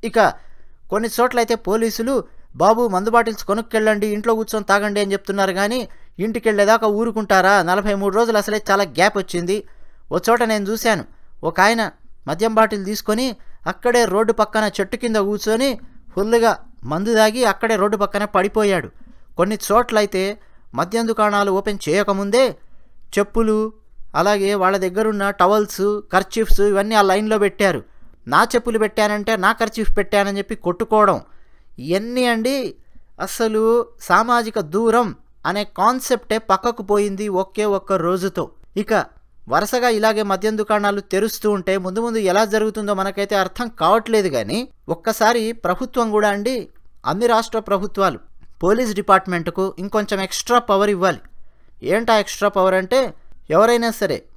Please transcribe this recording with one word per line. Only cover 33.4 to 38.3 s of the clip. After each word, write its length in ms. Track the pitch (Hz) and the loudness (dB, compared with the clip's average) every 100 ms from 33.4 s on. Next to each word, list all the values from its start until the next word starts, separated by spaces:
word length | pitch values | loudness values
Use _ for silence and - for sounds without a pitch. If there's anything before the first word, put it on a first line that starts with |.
| 226 220 220 233 226 - | -2 2 2 2 0 -10
సామాజిక 580 | - 180 226 240 226 220 | 0 0 2 0 0 -4
దూరం 560 | 156 180 226 226 220 131 - - 151 | -4 -2 2 2 0 -6 -18 -10 -6
అనే 180 | 196 | -4
కాన్సెప్టే 760 | 208 - 202 254 - 247 - 220 | -6 0 0 0 -2 -4 -2 -4
పక్కకు 460 | 220 196 240 233 | 0 -2 0 -6
పోయింది 460 | 196 202 208 196 214 | -2 0 0 -4 -4
ఒకే 360 | 185 190 - 208 | -4 -4 -2 -2
ఒక్క 280 | 196 - | -2 0
రోజుతో. 560 | 190 165 185 185 | 0 0 0 -2